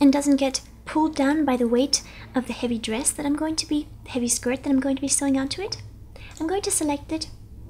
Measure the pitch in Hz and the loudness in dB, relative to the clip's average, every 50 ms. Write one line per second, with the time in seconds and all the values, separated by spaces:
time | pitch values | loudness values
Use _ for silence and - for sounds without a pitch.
0 | 285 277 269 285 285 285 277 269 277 262 262 - - - - - - - - 311 | 6 6 6 6 4 4 4 4 4 2 0 -2 -6 -10 -18 -18 -12 -2 2 2
1 | 311 311 311 - 269 269 302 320 294 277 254 247 240 226 240 240 277 277 - - | 2 2 2 2 2 4 4 4 4 2 2 2 2 4 4 4 4 2 0 -2
2 | - - - - - - - 254 240 - 233 - - 240 240 220 - 226 220 240 | -2 -6 -14 -16 -16 -4 -2 -2 -2 -2 -4 -4 -2 -2 -2 -2 -4 -4 -4 -2
3 | 285 - - - 294 285 294 302 311 320 320 - - - 302 294 302 - - - | 0 -2 -2 0 0 0 0 0 0 -2 -2 -2 -2 0 -2 -2 -2 -4 -8 -16
4 | - - - 254 240 240 233 - - 240 254 262 - 285 277 262 262 277 269 269 | -14 -6 -4 -2 0 0 0 0 0 -2 -2 -2 0 2 2 2 2 2 0 0
5 | 285 262 - - 285 277 269 269 269 285 - - 381 440 - - - - - - | 0 0 0 2 2 2 2 2 0 -2 -4 -6 -6 -6 -6 -8 -8 -12 -16 -18
6 | - - - - - - - - 320 320 370 403 392 403 381 - 320 294 285 285 | -18 -18 -18 -16 -16 -16 -8 -6 -4 -2 -2 -2 0 0 0 0 0 0 -2 -2
7 | - - 320 320 - - - - - - - - - - | -4 -6 -6 -6 -6 -8 -12 -14 -18 -18 -16 -16 -12 -2